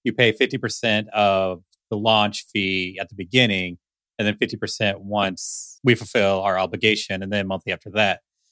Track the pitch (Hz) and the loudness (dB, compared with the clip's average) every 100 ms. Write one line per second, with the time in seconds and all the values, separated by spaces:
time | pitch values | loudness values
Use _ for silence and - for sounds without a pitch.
0 | 123 110 117 107 127 131 113 - 117 107 | -6 2 2 4 0 0 -6 -4 0 0
1 | 107 107 101 95 95 90 _ _ _ 104 | 0 2 4 4 0 -4 _ _ _ -2
2 | 113 110 104 - - 104 95 95 90 95 | 2 4 2 -2 -6 -2 0 0 -4 -6
3 | 98 98 90 127 120 95 90 87 _ _ | -12 -10 0 4 4 2 -2 -8 _ _
4 | _ - 104 104 117 110 101 - 107 98 | _ -4 -2 0 -4 -4 -8 -2 -2 -2
5 | 98 104 98 90 - - - - 139 147 | -4 -2 -2 -2 -8 -8 -12 -2 2 2
6 | 110 120 98 95 98 92 92 95 110 107 | 2 2 2 2 0 0 -2 0 2 2
7 | - 95 98 101 98 95 - 92 104 104 | -2 -6 -4 -4 -2 -4 -6 -8 -6 0
8 | 101 87 _ _ _ | 0 0 _ _ _